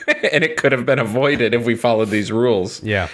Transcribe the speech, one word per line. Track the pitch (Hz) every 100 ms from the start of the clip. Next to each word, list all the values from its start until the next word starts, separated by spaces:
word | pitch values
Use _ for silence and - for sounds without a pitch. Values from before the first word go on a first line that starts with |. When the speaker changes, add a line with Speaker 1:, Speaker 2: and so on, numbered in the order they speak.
| - 294 214
Speaker 1:
And | 151
it | 156 -
could | 135
have | 127 123
been | 135
avoided | 110 120 143 139 113
if | 117 120
we | 113
followed | 120 110 107
these | 104 92
rules. | 110 123 104 95 -
Speaker 2:
Yeah. | 110 101 85